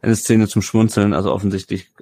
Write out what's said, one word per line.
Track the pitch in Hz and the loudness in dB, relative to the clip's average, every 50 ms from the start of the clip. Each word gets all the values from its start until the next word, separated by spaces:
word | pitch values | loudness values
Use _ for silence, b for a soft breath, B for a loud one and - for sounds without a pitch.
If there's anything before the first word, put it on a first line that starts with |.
| - | 0
eine | 123 113 | 0 -2
Szene | 107 - - 117 110 110 101 | 0 0 2 2 2 2 2
zum | - 110 95 | 0 -2 -4
Schmunzeln, | - - 113 110 113 - - 101 101 85 | 0 0 2 2 2 2 0 0 0 0
also | 76 95 95 65 | 0 -2 -2 -2
offensichtlich | 95 98 101 92 95 92 _ - 95 - _ _ _ | -2 -2 -4 -4 -4 -6 _ -10 -10 -10 _ _ _